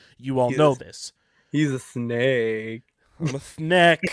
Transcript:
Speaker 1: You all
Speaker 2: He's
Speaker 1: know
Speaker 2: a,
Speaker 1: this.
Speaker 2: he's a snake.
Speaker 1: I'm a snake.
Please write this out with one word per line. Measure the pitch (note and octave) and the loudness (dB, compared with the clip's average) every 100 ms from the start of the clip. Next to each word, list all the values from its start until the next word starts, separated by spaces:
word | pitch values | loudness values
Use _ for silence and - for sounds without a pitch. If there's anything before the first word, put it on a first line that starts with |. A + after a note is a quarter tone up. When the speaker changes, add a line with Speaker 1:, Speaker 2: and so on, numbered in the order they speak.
| _ _ | _ _
Speaker 1:
You | C3 C3 | -4 0
all | B2 | 2
Speaker 2:
He's | C3 | 4
Speaker 1:
know | D3+ | 2
Speaker 2:
a, | B2+ | 2
Speaker 1:
this. | - - - _ _ _ - | -8 -18 -18 _ _ _ -6
Speaker 2:
he's | C#3+ D3 | -2 0
a | C3 | -2
snake. | - B2+ A#2+ A#2+ C3 B2+ A2+ A2 A2 A#2 _ _ _ - | -8 -8 -4 0 0 0 -2 -4 -8 -12 _ _ _ -8
Speaker 1:
I'm | D#3+ C3+ | -6 -6
a | |
snake. | - - D#3+ F3+ E3+ D#3+ - | -12 -8 0 4 6 4 -2